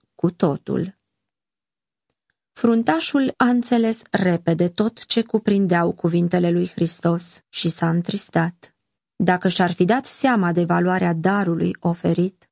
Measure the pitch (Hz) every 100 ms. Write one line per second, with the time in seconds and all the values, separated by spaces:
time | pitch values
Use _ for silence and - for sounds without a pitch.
0 | _ _ 175 175 170 143 - 131 185 -
1 | _ _ _ _ _ _ _ _ _ _
2 | _ _ _ _ _ - 233 226 226 320
3 | - 285 262 - 240 247 233 233 226 220
4 | - 196 185 170 170 165 175 175 214 -
5 | - 226 226 214 214 202 190 175 170 175
6 | 170 170 170 180 175 175 180 - 170 -
7 | 170 170 - - _ - 165 - 165 170
8 | 170 202 - 170 165 - - _ _ _
9 | _ - 180 180 190 - 180 170 180 254
10 | - - 262 226 175 170 170 175 180 185
11 | 175 160 180 202 185 165 175 - 175 170
12 | 170 170 180 - _